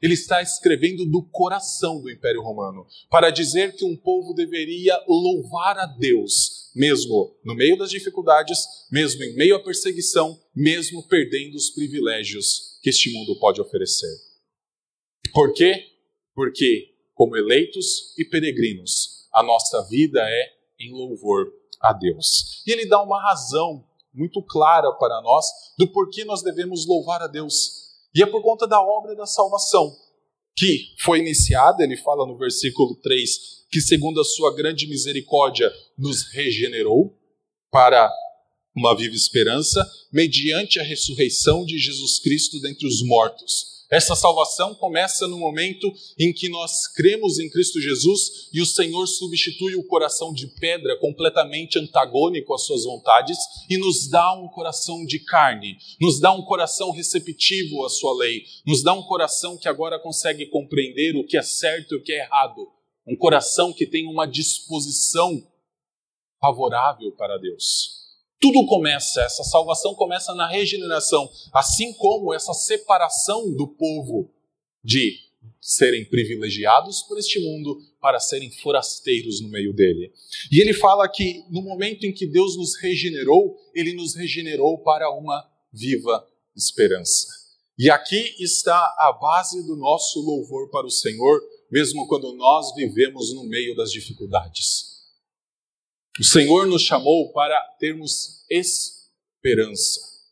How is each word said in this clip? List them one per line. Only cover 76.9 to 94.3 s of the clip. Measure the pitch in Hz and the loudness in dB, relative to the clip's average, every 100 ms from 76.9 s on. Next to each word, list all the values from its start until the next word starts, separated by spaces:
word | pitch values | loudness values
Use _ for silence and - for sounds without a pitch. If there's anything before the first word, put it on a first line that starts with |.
| 196 | -8
por | - 415 | -8 -8
este | - 440 | -4 -2
mundo | 175 156 147 143 _ _ | -4 -6 -8 -10 _ _
para | 139 127 | 0 0
serem | - 135 127 | 0 -6 -8
forasteiros | - 151 139 123 - 139 117 113 101 | -8 -2 -2 -2 -8 -2 -2 -2 -8
no | 107 | -8
meio | 104 101 | -6 -4
dele. | 101 95 85 90 _ - - - | 4 4 2 -6 _ -16 -14 2
E | 147 | 4
ele | 208 | 4
fala | 208 202 202 196 | 6 4 6 2
que | 196 185 175 - | 0 -6 -6 -10
no | 175 | -10
momento | 190 185 208 208 | -8 -6 -6 -6
em | 208 | -8
que | 190 180 | -6 0
Deus | 165 196 180 | 2 2 0
nos | 165 | -6
regenerou, | - 185 165 180 151 131 170 202 - _ 165 | -6 -4 -2 -4 -2 6 6 6 -4 _ -6
ele | 165 | -6
nos | 175 165 160 | -6 -8 -8
regenerou | 175 151 160 147 147 160 | -8 -8 -6 0 0 0
para | 160 156 156 151 | 0 0 0 -6
uma | 151 143 - _ _ | -8 -10 -10 _ _
viva | 110 123 127 117 113 - _ _ - | -10 -4 -4 0 -2 -4 _ _ -6
esperança. | - - 101 92 87 - - - - _ _ - | -4 2 2 2 -2 -2 -2 -12 -20 _ _ 2
E | 131 | 4
aqui | 147 - 202 226 - | 4 2 -4 -4 -8
está | 180 - - 175 170 - | -4 -2 2 2 2 4
a | 151 | 2
base | 139 147 170 180 180 | 2 0 0 -2 -8
do | 160 151 | -8 -4
nosso | 135 165 - 156 | 0 0 -2 -6
louvor | 151 143 123 135 139 | -4 -4 -6 -10 -8
para | 143 | -8
o | 131 | -4
Senhor, | - 123 110 131 151 - - - | -4 -4 0 4 4 2 -20 -4
mesmo | 131 139 151 143 | -2 0 -4 -4
quando | 143 131 | -4 -4
nós | 123 127 151 - | 0 4 4 2
vivemos | 147 127 101 131 135 113 | -6 -4 0 0 0 -8
no | 131 | -8
meio | 120 120 120 117 | -8 -6 -6 -6
das | - | -6
dificuldades. | 113 - 110 98 | -8 -12 -14 -4